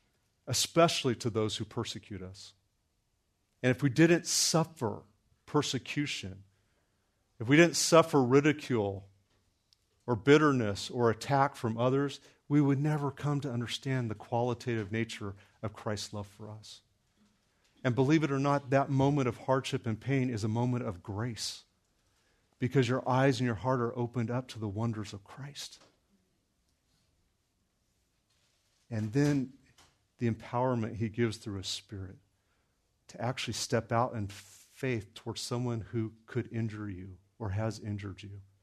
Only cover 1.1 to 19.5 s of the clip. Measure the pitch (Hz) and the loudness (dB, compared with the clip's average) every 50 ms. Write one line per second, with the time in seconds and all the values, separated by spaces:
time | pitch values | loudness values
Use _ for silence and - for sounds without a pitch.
1.1 | 110 - - 120 98 110 110 107 - - 113 - - 123 110 - - 110 - - | -2 -2 -4 -4 -2 -2 -2 -2 -2 -6 -8 -8 -6 -6 -6 -6 -8 -12 -12 -14
2.1 | 107 90 92 92 98 - - - - _ _ _ _ _ _ _ _ _ _ _ | -14 -12 -12 -14 -16 -18 -20 -20 -20 _ _ _ _ _ _ _ _ _ _ _
3.1 | _ _ _ _ _ _ _ _ _ _ - 127 123 123 143 139 113 156 165 165 | _ _ _ _ _ _ _ _ _ _ 2 2 2 4 2 2 4 6 6 6
4.1 | 175 160 - - - - - - - 160 160 - - - 131 104 104 - 69 _ | 6 4 2 0 0 0 2 2 2 2 2 0 -2 -4 -4 -4 -4 -6 -10 _
5.1 | _ _ _ _ _ _ _ - - 147 139 - - 127 - - - 147 147 135 | _ _ _ _ _ _ _ -2 0 0 0 0 -2 -6 -6 -6 -4 -4 -4 -4
6.1 | - - - 95 95 98 98 _ _ _ _ _ _ _ _ _ _ _ _ _ | -4 -8 -8 -10 -12 -14 -18 _ _ _ _ _ _ _ _ _ _ _ _ _
7.1 | _ _ _ _ _ - 117 117 139 156 175 170 135 - - - 170 160 165 165 | _ _ _ _ _ -4 2 6 8 8 8 8 6 2 4 6 8 8 8 8
8.1 | - 143 127 120 127 143 143 156 143 151 - - 131 113 101 101 98 98 98 - | 6 4 6 6 6 6 6 6 2 0 -2 -2 0 0 0 0 -4 -6 -10 -16
9.1 | _ _ _ _ _ _ _ _ _ _ _ _ _ _ _ _ _ _ _ - | _ _ _ _ _ _ _ _ _ _ _ _ _ _ _ _ _ _ _ -2
10.1 | 123 101 - 135 143 156 156 147 135 127 113 104 98 - - - - 123 120 117 | -2 2 6 8 8 8 8 6 4 4 2 -2 -2 -4 -6 -6 -2 2 2 2
11.1 | 107 - - - 143 139 135 143 - - - 117 113 113 120 127 135 139 143 139 | 2 0 0 0 2 2 2 2 0 -2 -4 -4 -2 0 0 2 2 2 0 -2
12.1 | - - - - _ _ _ - 147 147 147 139 143 131 147 156 151 147 143 135 | -4 -10 -18 -20 _ _ _ 0 2 4 4 4 2 2 0 0 0 -2 -2 -4
13.1 | 131 - - 147 147 139 139 143 120 120 120 113 - - - 135 131 131 120 110 | -6 -4 -4 -2 -2 -2 -4 -4 -4 -4 -4 -6 -6 -8 -4 -4 -2 -2 -2 -4
14.1 | 107 104 - - 120 117 120 123 117 - - 123 117 113 104 95 107 113 117 113 | -6 -8 -6 -4 -2 0 0 0 -2 -4 -4 -4 -4 -4 -4 -4 -4 -4 -4 -4
15.1 | - - 107 101 98 101 - _ _ _ - 110 104 - - 117 107 104 - - | -6 -8 -10 -10 -10 -12 -16 _ _ _ -12 -12 -10 -8 -6 -4 -4 -4 -6 -8
16.1 | - 104 101 101 - - 107 107 107 110 104 - - - _ _ _ _ _ _ | -10 -10 -12 -12 -14 -18 -16 -16 -16 -16 -18 -20 -20 -20 _ _ _ _ _ _
17.1 | _ _ _ _ _ _ _ _ _ _ _ _ _ _ - 135 113 123 131 135 | _ _ _ _ _ _ _ _ _ _ _ _ _ _ -4 -2 0 2 2 4
18.1 | 156 160 156 143 139 135 139 143 143 143 139 123 135 135 139 - 139 131 135 143 | 4 2 2 2 0 0 2 2 0 0 0 0 2 2 2 2 2 2 2 4
19.1 | 147 147 131 123 104 - - - | 2 2 0 -2 -2 -2 0 0